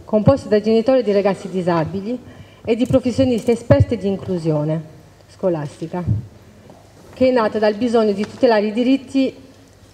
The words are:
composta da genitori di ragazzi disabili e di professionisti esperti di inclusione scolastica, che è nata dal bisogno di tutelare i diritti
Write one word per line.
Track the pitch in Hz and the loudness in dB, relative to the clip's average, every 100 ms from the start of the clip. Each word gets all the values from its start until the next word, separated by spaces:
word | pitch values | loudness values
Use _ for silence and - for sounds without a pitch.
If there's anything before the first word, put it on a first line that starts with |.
| - | -4
composta | 214 208 277 - | 2 4 2 2
da | 208 | 0
genitori | 214 226 226 262 | 2 0 2 0
di | 208 | 2
ragazzi | 202 196 185 185 | 0 0 -2 -6
disabili | 185 175 170 156 196 202 247 - - - - | -4 -2 0 -2 -6 -8 -10 -12 -20 -20 -10
e | 208 233 | -4 -2
di | 254 | 2
professionisti | 262 254 247 262 233 - | 0 0 0 0 0 0
esperti | 233 - 190 202 220 | -2 2 2 2 0
di | 196 | -4
inclusione | 190 - 180 160 151 151 160 156 - - - - - | -4 -4 -4 -2 -2 -2 -4 -8 -20 -20 -20 -20 -6
scolastica, | 190 160 143 - 160 180 156 107 - - - - - - - - - - | -4 -2 -6 -10 -10 -8 -4 -4 -6 -20 -20 -20 -20 -20 -20 -20 -12 0
che | 254 | 2
è | |
nata | 247 214 214 | 2 0 0
dal | 214 | 0
bisogno | 208 240 226 214 | 0 0 2 2
di | 196 208 | 0 -4
tutelare | - 254 214 214 | 0 2 2 0
i | |
diritti | 208 247 269 - 269 262 - - - - _ - | 0 0 0 0 -2 -2 -4 -20 -20 -20 _ -20